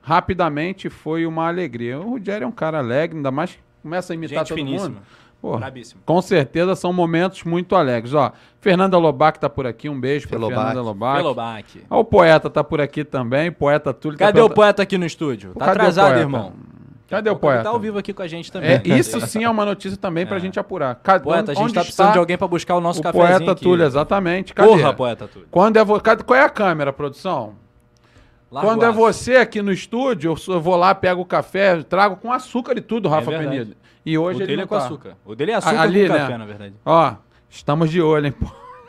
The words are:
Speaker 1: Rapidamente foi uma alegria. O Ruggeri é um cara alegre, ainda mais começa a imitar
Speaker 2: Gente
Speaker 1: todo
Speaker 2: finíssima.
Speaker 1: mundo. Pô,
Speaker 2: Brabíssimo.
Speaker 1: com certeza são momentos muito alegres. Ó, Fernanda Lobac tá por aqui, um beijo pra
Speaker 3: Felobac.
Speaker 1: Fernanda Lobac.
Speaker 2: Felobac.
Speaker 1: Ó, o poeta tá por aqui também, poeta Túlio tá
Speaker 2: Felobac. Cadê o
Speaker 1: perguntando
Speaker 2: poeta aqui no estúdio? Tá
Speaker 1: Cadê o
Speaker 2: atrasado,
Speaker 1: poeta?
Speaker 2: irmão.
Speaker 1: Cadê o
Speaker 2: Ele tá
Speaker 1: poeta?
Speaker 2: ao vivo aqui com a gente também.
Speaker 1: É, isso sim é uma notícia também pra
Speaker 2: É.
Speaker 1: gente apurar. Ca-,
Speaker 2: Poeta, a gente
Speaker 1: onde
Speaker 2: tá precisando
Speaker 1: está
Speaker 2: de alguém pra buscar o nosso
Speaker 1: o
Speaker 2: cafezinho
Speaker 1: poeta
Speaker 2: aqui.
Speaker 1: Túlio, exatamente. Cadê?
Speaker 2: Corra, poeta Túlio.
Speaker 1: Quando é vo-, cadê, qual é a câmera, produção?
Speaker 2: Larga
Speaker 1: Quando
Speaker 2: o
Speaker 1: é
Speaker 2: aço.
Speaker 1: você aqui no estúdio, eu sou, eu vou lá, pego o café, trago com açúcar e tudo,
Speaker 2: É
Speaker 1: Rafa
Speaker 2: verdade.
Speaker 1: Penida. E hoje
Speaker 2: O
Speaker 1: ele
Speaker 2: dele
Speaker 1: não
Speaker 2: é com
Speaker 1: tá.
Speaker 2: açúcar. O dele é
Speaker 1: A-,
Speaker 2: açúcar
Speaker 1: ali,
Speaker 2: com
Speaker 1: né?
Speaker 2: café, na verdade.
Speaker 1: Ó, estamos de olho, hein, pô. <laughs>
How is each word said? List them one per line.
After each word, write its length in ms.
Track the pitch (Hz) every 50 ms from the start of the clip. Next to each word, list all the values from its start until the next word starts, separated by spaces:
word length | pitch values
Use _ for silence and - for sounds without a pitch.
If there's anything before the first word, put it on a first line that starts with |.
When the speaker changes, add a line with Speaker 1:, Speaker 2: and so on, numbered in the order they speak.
| _
Speaker 1:
Rapidamente 800 | 135 160 - - - 190 170 180 160 147 147 156 180 196 190 -
foi 380 | 151 - - _ 156 156 165 165
uma 220 | 165 160 165 165
alegria. 520 | 165 170 180 180 139 117 117 120 120 127 143
O 120 | 180 233
Ruggeri 320 | 247 262 190 - 196 214 247
é 40 |
um 40 | 247
cara 260 | 226 - - 160 156
alegre, 400 | 156 131 110 117 139 160 175 165
ainda 140 | 160 143 135
mais 260 | 131 143 160 185 - _ _ _ _ _
começa 320 | _ 151 165 185 180 - 175
a 20 |
imitar 240 | 165 160 147 143 156
Speaker 2:
Gente 100 | 156 151
Speaker 1:
todo 80 | 160
Speaker 2:
finíssima. 320 | 165 147 135 139 185 196 156
Speaker 1:
mundo. 120 | 113 98 98 _ _ _ _ _ _ _
Pô, 160 | - 214 156
Speaker 2:
Brabíssimo. 440 | 113 123 139 135 127 110 - _ - _
Speaker 1:
com 160 | - 156 180
certeza 540 | 180 - 202 165 135 127 - 160 175 185 185
são 180 | - - 180 180
momentos 500 | 180 175 165 165 165 180 190 185 - -
muito 320 | 170 165 175 180 175 202
alegres. 380 | 185 156 127 123 117 107 120 139
Ó, 180 | 151 135 - - _ _ _ _ _
Fernanda 360 | _ 208 180 180 190 196 190 175
Lobac 400 | 165 156 139 127 151 156 156 -
tá 100 | - 135
por 160 | - - 135
aqui, 240 | 123 110 - - 147
um 100 | 147 131
beijo 280 | 123 131 143 147 139
pra 100 | - -
Speaker 3:
Felobac. 220 | 113 113 107 123 110
Speaker 1:
Fernanda 200 | 107 113 113 127
Lobac. 360 | 120 113 104 98 117 123 135
Speaker 2:
Felobac. 640 | 143 139 147 127 117 117 117 113 107 101 _ _ - - -
Speaker 1:
Ó, 100 | - 233
o 60 | 226
poeta 440 | - - 202 175 165 156 151 - 147
tá 120 | - 151 147
por 160 | - 160 147
aqui 240 | 147 135 - 151 147
também, 480 | - - 135 123 113 127 143 156 175
poeta 400 | 160 _ 147 143 147 147 147 143 127
Túlio 240 | - - 156 156
tá 80 | 143 185
Speaker 2:
Felobac. 80 | 208 208
Cadê 60 | 214
o 40 | 233
Speaker 1:
perguntando 120 | 214 -
Speaker 2:
poeta 260 | 214 214 208 202 208 196
aqui 140 | 190 196
no 80 | 185 175
estúdio? 460 | 160 - - 165 147 123 98 101 95 -
Tá 120 | - 131
Speaker 1:
Cadê 40 | -
o 120 | - -
Speaker 2:
atrasado, 240 | 214 196 170 175 196
Speaker 1:
poeta? 120 | 190 131 -
Speaker 2:
irmão. 320 | 151 139 139 120 104 92 90 - - - - - - - - - _ _
Speaker 1:
Cadê 200 | - 208 214 214
o 40 | 202
Speaker 2:
Ele 20 |
tá 40 | -
Speaker 1:
poeta? 280 | - 151 135 120 113 214
Speaker 2:
ao 100 | 226 233
vivo 180 | 202 220 208 202
aqui 140 | 190 - 196
com 80 | - 190
a 40 |
gente 240 | 165 160 170 165 -
também. 180 | - 190 - 156
Speaker 1:
É, 100 | - - - - 190
isso 220 | 262 - - - 240 -
sim 160 | - - 220 226
é 60 | 233
uma 160 | 226 214 208
notícia 320 | 208 196 196 - 190 196
também 280 | - - 196 165 165 185
pra 120 | - 202
Speaker 2:
É. 20 | 190
Speaker 1:
gente 200 | 175 190 180 208
apurar. 360 | 190 - 190 180 147 131 120 - _
Ca-, 160 | - 190 180
Speaker 2:
Poeta, 320 | 127 143 165 170 160 147
a 40 | 143
gente 80 | 185 214
Speaker 1:
onde 80 | 233 214
Speaker 2:
tá 80 | 175
precisando 240 | 175 - - - 190
Speaker 1:
está 60 | 202 214
Speaker 2:
de 60 | 185
alguém 180 | 175 160 180
pra 100 | 180 196
buscar 280 | 175 175 165 - - 180
o 60 | 175
nosso 180 | 170 170 175 165
Speaker 1:
o 40 | 156
Speaker 2:
cafezinho 260 | 175 165 180 170 170 185
Speaker 1:
poeta 140 | 185 165 190
Speaker 2:
aqui. 100 | 185 - -
Speaker 1:
Túlio, 220 | 180 180 170 165
exatamente. 680 | 147 123 139 151 - 196 196 185 170 175 190 185 - -
Cadê? 140 | - 202 220
Speaker 2:
Corra, 240 | 220 170 147 - 123
poeta 340 | 113 131 120 113 - 117
Túlio. 200 | 101 _ 98 87 _
Speaker 1:
Quando 260 | - 175 190 226 214
é 60 | 220 220
vo-, 160 | 196 208 196
cadê, 240 | - 226 226 - -
qual 160 | - 240 262
é 40 | 285
a 60 | 294
câmera, 420 | - - 208 185 165 151 143 139 135
produção? 600 | - 147 143 131 - - 190 175 139 113 107 101 95 _ _ _ _ _ _ _ _ _ _ _ _ _ _ _ _ _ _
Speaker 2:
Larga 160 | - 135 165 208
Speaker 1:
Quando 120 | 226 220
Speaker 2:
o 40 | 233
Speaker 1:
é 40 | 233
Speaker 2:
aço. 80 | 226
Speaker 1:
você 380 | 220 226 220 185 - - 233 254
aqui 260 | 254 226 - - 214
no 100 | 202 202
estúdio, 600 | 190 - - - - 240 262 269 240 165 139 170
eu 40 | 160
sou, 180 | 135 - - 185
eu 60 | 175
vou 140 | 156 180 185
lá, 200 | 170 175 185 190
pego 260 | - - 185 180 180
o 40 | 180
café, 580 | 180 - 156 143 - - 185 196 196 180 165 143
trago 320 | _ 175 180 202 208 185
com 160 | 180 - 226
açúcar 440 | 247 277 269 - - 240 240 - 254
e 40 | 220
tudo, 260 | 156 - 214 233 190
Speaker 2:
É 40 | 165
Speaker 1:
Rafa 180 | 151 156 131 123
Speaker 2:
verdade. 200 | 147 160 156 139
Speaker 1:
Penida. 260 | 131 135 117 104 - _ _ _ _ _ _
E 120 | 156 160
hoje 200 | 156 160 180 185
Speaker 2:
O 40 | 185
Speaker 1:
ele 40 | 190
Speaker 2:
dele 100 | 185 139
Speaker 1:
não 60 | 156 190
Speaker 2:
é 40 |
com 100 | 185 214
Speaker 1:
tá. 80 | 208 135
Speaker 2:
açúcar. 320 | 123 113 - _ 98 92 _ _
O 100 | 95 107
dele 160 | 113 143 226
é 40 | 262
Speaker 1:
A-, 20 | 202
Speaker 2:
açúcar 220 | - 160 156 151
Speaker 1:
ali, 260 | 160 160 180 208 202
Speaker 2:
com 60 | 175 175
Speaker 1:
né? 60 | 147
Speaker 2:
café, 180 | 143 131 123
na 80 | 113 110
verdade. 280 | 104 104 104 104 101 98 107 _
Speaker 1:
Ó, 280 | 143 156 165 156 135 110 95 _ _ _ _ _ _
estamos 400 | - - - - 147 165 170 156
de 100 | 156 185
olho, 240 | 165 156 156 151 147
hein, 40 | 143
pô. 160 | 131 - - -
<laughs> 160 | - - - - - - -